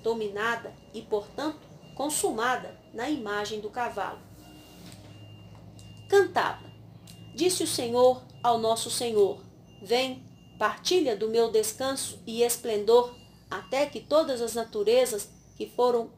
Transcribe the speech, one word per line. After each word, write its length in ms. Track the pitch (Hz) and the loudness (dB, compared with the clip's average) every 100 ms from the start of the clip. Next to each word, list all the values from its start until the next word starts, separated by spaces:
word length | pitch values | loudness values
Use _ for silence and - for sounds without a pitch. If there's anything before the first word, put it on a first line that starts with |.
dominada 720 | 226 226 208 202 226 233 - - - | -4 -4 -4 -4 -2 -4 -8 -18 -16
e, 80 | - | -16
portanto, 580 | - 214 202 - 302 302 - - - | -6 -6 -6 -6 -6 -8 -14 -20 -16
consumada 840 | - 285 - 381 226 240 247 180 - - | -6 -4 -2 -2 0 -2 -2 -6 -16 -14
na 160 | 220 262 | -8 -4
imagem 500 | 302 208 208 208 214 | -4 -4 -4 -4 -6
do 80 | 208 | -8
cavalo. 520 | 247 226 202 185 - - - - - - - - - - - - - - - - - - - - | -6 -6 -6 -8 -10 -18 -20 -20 -20 -20 -20 -20 -20 -20 -20 -20 -20 -20 -20 -20 -20 -20 -20 2
Cantava: 560 | 403 359 - 175 - - - - - - - - | 4 4 2 -2 -4 -12 -20 -20 -20 -20 -20 -14
"Disse 300 | - 349 359 | -2 0 0
o 20 | 320 | -2
Senhor 560 | - 240 240 254 247 - - | -2 0 4 6 4 -4 -2
ao 140 | 240 233 | 0 2
nosso 320 | 220 226 240 | 2 0 -2
Senhor: 520 | - 240 220 196 - - - - - | -4 0 4 2 2 -12 -20 -20 -16
'Vem, 420 | 190 240 262 254 - - - - | 0 0 0 -6 -16 -20 -18 -2
partilha 560 | 214 - - 370 285 | -2 -2 0 2 2
do 140 | 208 220 | 0 0
meu 220 | 226 226 | 2 4
descanso 720 | 220 214 - 262 269 - - - | 2 0 -2 -4 -4 -6 -10 -8
e 160 | 226 | 0
esplendor, 720 | 240 - 240 208 208 233 247 - - - - | 0 0 -2 0 6 6 6 -2 -20 -20 -10
até 380 | 190 - 262 285 | -10 -4 -2 -2
que 140 | 226 | -4
todas 400 | - 294 311 247 | 0 2 2 -2
as 140 | 233 | -4
naturezas 720 | 233 226 214 202 240 247 214 - - - - | -4 -6 -2 2 4 4 0 -8 -16 -20 -12
que 120 | 214 | -8
foram 420 | - 247 240 233 | 0 2 2 -2